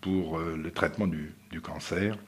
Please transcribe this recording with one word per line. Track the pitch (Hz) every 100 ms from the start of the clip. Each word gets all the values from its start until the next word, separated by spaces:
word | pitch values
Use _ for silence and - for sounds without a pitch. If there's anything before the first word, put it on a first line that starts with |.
pour, | 92 95 85 80
euh, | 82 80
le | 80
traitement | - - - 98
du, | 80 76 - -
du | 82
cancer. | - 76 - 87 101 107